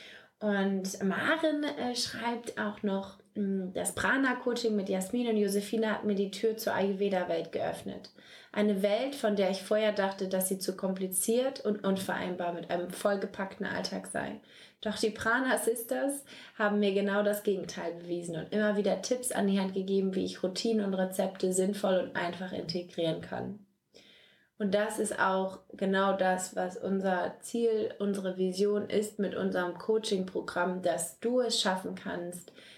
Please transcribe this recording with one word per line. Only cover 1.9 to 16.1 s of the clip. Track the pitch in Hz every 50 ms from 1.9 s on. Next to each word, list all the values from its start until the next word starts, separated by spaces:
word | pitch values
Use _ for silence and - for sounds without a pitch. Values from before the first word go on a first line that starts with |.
| 247
schreibt | 240 - - - 247 226 240 240 226 - - - -
auch | 214 208 208 - -
noch, | 202 196 196 196 - - - - _ -
mm, | 208 202 196 196 190 185 185 190
„Das | 170 180 - -
Prana-Coaching | - - 196 247 269 269 254 247 - - 247 233 233 - 226 214
mit | 202 190 196
Jasmin | 190 190 190 - - 247 240 233
und | 220 214
Josephine | 208 196 196 202 202 - - 220 226 220
hat | 208 - -
mir | 214 202
die | 190 202 196
Tür | - - - 226 214 220
zur | - 202 -
Ayurveda-Welt | 175 190 196 202 190 202 196 190 180 180 - 170 165 170 - -
geöffnet. | - - 160 - - - 196 - - - - _ - - - - - - - -
Eine | 208 208 208 202 190 196
Welt, | 202 208 226 262 277 -
von | - - 214 202
der | 196 190 180
ich | 190 - -
vorher | - 214 214 220 214 202
dachte, | 202 196 196 196 - 196 185
dass | 190 185 185 -
sie | 196 185
zu | - - 185
kompliziert | - - 185 185 185 190 185 185 - - - 226 247 254 269 269 - -
und | 208 208 202 -
unvereinbar | 196 196 190 - - 180 - 185 180 180 170 175 175 175
mit | 170 170 -
einem | 175 175 175 180
vollgepackten | - - - 202 202 196 196 196 - - 190 190 - - 196
Alltag | - - 180 185 - 196 190 185 -
sei. | - - - - 214 214 - - - - - - _ _ -
Doch | 214 202 -
die | - 220
Prana-Sisters | 208 - - 226 233 254 269 254 226 - - 226 233 240 247 - 262 254 269 277